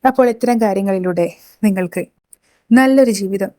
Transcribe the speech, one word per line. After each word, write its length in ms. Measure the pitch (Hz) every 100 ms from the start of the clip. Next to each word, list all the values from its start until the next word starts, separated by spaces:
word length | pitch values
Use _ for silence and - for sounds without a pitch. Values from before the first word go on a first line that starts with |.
| 262
അപ്പോൾ 160 | 254 247
ഇത്തരം 240 | 233 240 240
കാര്യങ്ങളിലൂടെ 640 | 220 196 196 196 185 175 170 - _ _ 214
നിങ്ങൾക്ക് 380 | 190 180 180 - _ _ _ _ _ _ 233
നല്ലൊരു 340 | 262 269 254 196
ജീവിതം 340 | 190 196 196